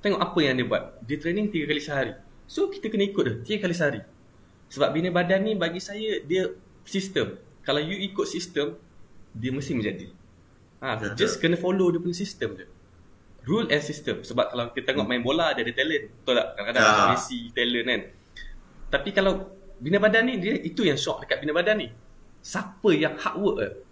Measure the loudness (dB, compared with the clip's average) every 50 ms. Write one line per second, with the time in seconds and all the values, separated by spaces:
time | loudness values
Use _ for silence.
0 | 2 0 2 2 0 0 2 2 4 4 4 2 2 2 0 -2 -2 -4 -14 -16
1 | -8 -6 -6 -4 -2 -2 0 0 0 0 0 -2 -2 0 -2 -2 -2 -4 -2 -2
2 | -2 -2 -6 -12 -18 -20 -20 -20 -20 -10 -2 -2 -2 -2 -2 -6 -6 -4 0 0
3 | 0 0 0 0 0 0 -2 -4 -4 -4 -4 -2 -2 -2 0 0 0 0 0 -2
4 | -10 -14 -20 -20 -20 -20 -20 -20 -20 -20 -20 -20 -20 -16 0 0 0 2 2 0
5 | 0 2 2 2 4 4 4 2 4 0 0 0 0 -2 -2 -6 -8 -8 -8 -6
6 | -4 -2 -2 -4 -2 0 0 0 0 0 -4 -8 -16 -20 -20 -20 -12 -4 -2 -2
7 | -2 0 0 0 0 0 -4 -12 -18 -20 -20 -10 -2 0 0 0 0 -2 -4 -4
8 | -6 -4 -2 -2 -2 -2 -2 -6 -6 -4 -2 -2 -2 -2 -4 -10 -18 -20 -20 -20
9 | -20 -20 -20 -20 -20 -16 -12 -6 -4 -4 -4 -4 -4 -2 -2 -2 0 -2 -4 -6
10 | -10 -14 -18 -20 -20 -20 -20 -20 -20 -20 -20 -20 -20 -20 -18 -10 -6 -4 -4 -4
11 | -4 -6 0 0 0 0 2 2 2 2 2 2 2 0 2 4 4 4 2 2
12 | -2 -2 -4 -4 -6 -8 -6 -6 -6 -6 -6 -8 -16 -20 -20 -20 -20 _ -20 -20
13 | -20 -20 -20 -20 -20 -20 -20 -14 -4 0 0 0 2 2 2 0 0 -2 -8 -6
14 | -4 -4 -4 -4 -6 -4 0 0 0 0 0 -4 -4 -4 -4 -4 -2 0 0 0
15 | 0 0 0 0 0 0 2 2 2 0 0 0 -2 -2 0 0 0 0 0 -2
16 | -2 -4 -18 -8 -2 2 2 2 2 0 -4 -6 -6 0 4 6 6 8 8 8
17 | 6 6 4 2 0 -4 -8 -8 -8 -6 -2 0 0 2 0 0 0 0 0 -2
18 | -2 -8 -18 -20 -20 -20 -16 -14 -14 -12 -14 -16 -18 -20 -20 -16 -6 -2 -2 -2
19 | -2 0 2 4 4 4 2 0 -4 -10 -14 -20 -20 -20 -16 -8 -2 2 2 4
20 | 6 6 6 6 4 4 0 -2 -2 -2 -2 -2 -4 -4 -2 2 2 4 2 2
21 | 0 -2 -4 -4 -2 -2 -2 -2 0 0 0 2 2 2 2 2 0 -6 -10 -18
22 | -20 -20 -20 -20 -20 -20 -20 -18 -14 -8 -6 -6 -6 -6 -12 2 4 6 6 6
23 | 4 0 0 -2 -6 -4 -4 0 0 0 2 0 -2 -4 -4 -12 -18 -20